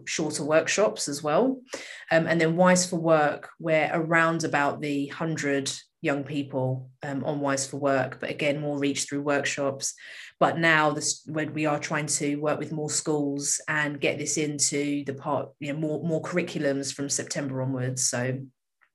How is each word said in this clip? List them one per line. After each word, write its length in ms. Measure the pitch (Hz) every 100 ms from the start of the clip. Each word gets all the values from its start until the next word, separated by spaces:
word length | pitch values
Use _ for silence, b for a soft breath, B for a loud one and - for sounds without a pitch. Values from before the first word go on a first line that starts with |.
| -
shorter 400 | - 151 - 147
workshops 640 | 156 - - 214 208 -
as 120 | 139
well. 380 | 151 156 247 262 - B B B B
Um, 160 | 165 160
and 140 | 170
then 160 | 160 165
Wise 340 | 180 180 180
for 60 | 175
Work, 540 | 160 160 147 - - -
we're 320 | 160 156 147
around 540 | 165 160 165 165 165 160
about 340 | 147 143 -
the 280 | 151 143 139
hundred 640 | - 165 151 139 139 135 - - _
young 220 | 156 143
people, 680 | 135 147 135 139 131 131 - -
um, 200 | 147 139 127
on 160 | 143
Wise 260 | 143 135 135
for 100 | 139
Work, 420 | 143 135 127 -
but 100 | -
again, 320 | - 151 143
more 180 | 147 143
reach 240 | 143 135
through 180 | - 143
workshops. 720 | 143 143 135 - 139 135 - - B B B B
But 180 | 156 131
now 340 | 165 156 156
this, 320 | 151 - - -
when 260 | 156 151
we 120 | 147 151
are 140 | 147
trying 260 | - 151 151
to 320 | - 147 143
work 200 | 151 147
with 120 | 147
more 180 | 160 151
schools 680 | - - 151 143 139 143 - -
and 320 | 156 147 143
get 180 | 151 135
this 200 | 147 -
into 680 | 151 147 131 147 147 143 135
the 80 |
part, 360 | 131 160 139 - -
you 140 | 147
know, 60 | 147
more, 220 | 156 143
more 180 | 160 156
curriculums 720 | - 175 170 - 143 139 135
from 160 | - 139
September 520 | - 143 160 143 131
onwards. 460 | 131 131 127 127 -
So 300 | 120 123 135 135 _ _ _ _